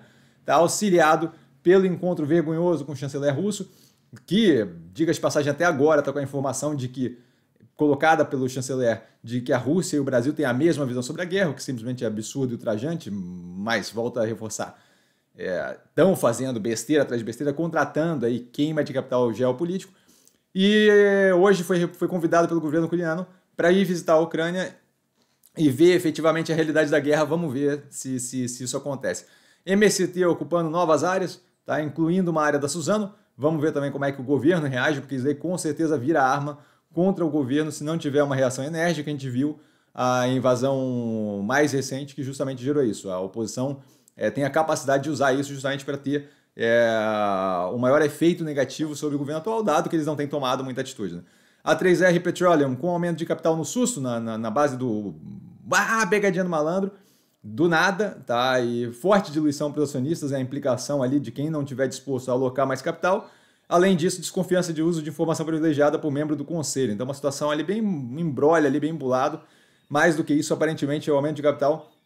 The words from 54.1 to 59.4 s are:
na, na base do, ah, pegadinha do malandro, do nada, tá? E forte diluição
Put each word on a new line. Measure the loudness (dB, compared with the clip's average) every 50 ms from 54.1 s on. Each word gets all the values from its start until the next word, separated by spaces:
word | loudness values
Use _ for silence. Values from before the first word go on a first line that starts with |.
| -4 -4
na, | -4 -4 -6 -4
na | -4 -2
base | 0 2 0 0 0
do, | -2 -2 -2 -2 -2 -4 -6 -10 -12 -14 -16 -16 -16 -18 -20 -20 -18 -4 0
ah, | 0 2 2 2 2 0 2 2
pegadinha | 2 2 2 2 2 0 0
do | 0
malandro, | 0 0 0 0 0 -2 -2 -4 -6 -10 _ _ _ _ _ _ _ _
do | -16 -8 -2 0 2 4
nada, | 4 4 4 4 2 0 -2 -4 -4 -8 -6
tá? | -2 0 0 2 2 2 2
E | 2 0 -2 -2 -4 -4
forte | -6 -2 2 4 4 4 2 0
diluição | -2 0